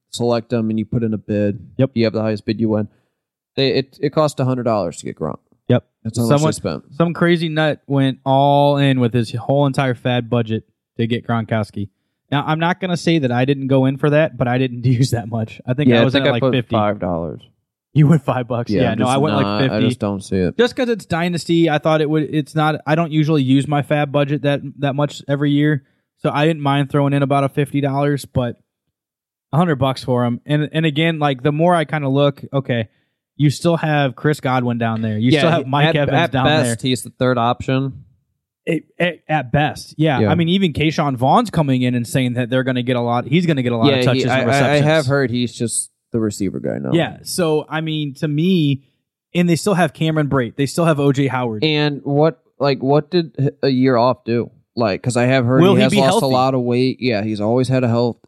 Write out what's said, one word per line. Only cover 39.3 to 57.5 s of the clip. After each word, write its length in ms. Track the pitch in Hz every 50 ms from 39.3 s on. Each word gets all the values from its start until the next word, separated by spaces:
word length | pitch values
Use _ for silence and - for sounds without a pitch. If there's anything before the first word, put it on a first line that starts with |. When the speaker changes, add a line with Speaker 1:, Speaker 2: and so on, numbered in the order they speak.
| 156 151 135 117 -
Speaker 2:
best, 420 | 143 151 135 98 - - - -
yeah. 220 | - 156 160 135 -
Speaker 1:
Yeah. 100 | 110 -
Speaker 2:
I 40 | 156
mean, 140 | 175 165 165
even 240 | 180 196 196 170 120
Keyshawn 440 | - 147 160 147 - 156 143 135
Vaughn's 320 | 113 127 139 165 220 247 190
coming 340 | - 165 151 139 131 127 127
in 120 | 123 127
and 100 | 123 117
saying 260 | - - 139 127 123 120
that 160 | 123 123 110
they're 140 | 127 131 127
gonna 180 | 131 127 123 120
get 140 | 123 127
a 40 | 120
lot. 260 | 120 120 120 120 -
He's 200 | 110 147 180 175
gonna 160 | 165 156 135 120
get 80 | 120 120
a 40 |
lot 100 | 113 117
Speaker 1:
Yeah, 120 | 143 135 127
Speaker 2:
of 40 | 127
touches 200 | 127 123 131 131
Speaker 1:
he, 40 | 123
Speaker 2:
and 40 | 123
Speaker 1:
I, 120 | 131 -
Speaker 2:
receptions. 420 | 117 135 139 135 127 147 147 143
Speaker 1:
I, 40 | 151
I 40 | 156
have 120 | 160 143
heard 240 | 127 139 139 135 117
he's 240 | 117 123 120 117 -
just 360 | - 120 113 - - - - _ _ _ _
the 80 | - 117
receiver 400 | 110 107 104 - 101 92 - 65
guy 200 | 57 65 55 62
now. 120 | 69 64 -
Speaker 2:
Yeah. 240 | 170 151 113 - - -
So 420 | - - 190 175 156 156 151 - -
I 120 | 147 160
mean, 340 | 160 160 156 156 151 143 131
to 120 | - 165
me, 640 | 151 147 151 165 185 190 175 151 143 139 135 _ _ _ _ _ _ _ _ _ _ -
and 140 | 175 175 170
they 60 | 165
still 180 | 147 - 208 196
have 180 | 170 180 147 -
Cameron 340 | - 160 160 160 156 151
Brate. 300 | 135 139 135 120 110 -
They 100 | - 139
still 200 | 127 - - 170
have 120 | 165 156 139
O 140 | 143 143 131
J 160 | 139 139 131
Howard. 340 | 127 127 127 117 110 107 156
Speaker 1:
And 400 | 156 151 147 151 147 143 135 -
what, 400 | 139 139 143 151 165 160 - _ _ _ -
like, 240 | 131 143 139 - 120
what 260 | 131 143 147 143 -
did 440 | 180 175 170 - - - 135 139 - _ -
a 60 | 139
year 280 | 131 127 127 135 127
off 280 | 113 117 131 120 - -
do? 260 | 113 117 120 101 - _ _ _ _ -
Like, 260 | 117 120 104 92 - -
'cause 140 | 127 110
I 100 | 117 123
have 180 | 127 131 135 120
heard 180 | 120 127 135 170
Speaker 2:
Will 120 | 190 196
Speaker 1:
he 60 | -
Speaker 2:
he 20 | 131
Speaker 1:
has 80 | 131 -
Speaker 2:
be 60 | -
Speaker 1:
lost 120 | 135 135
Speaker 2:
healthy? 160 | - - 143
Speaker 1:
a 20 | 135
lot 240 | 131 127 131 135 135
of 80 | 127 120
weight. 340 | 120 120 123 131 131 - -
Yeah, 220 | 113 127 113 101 104
he's 180 | 110 110 101
always 280 | 104 107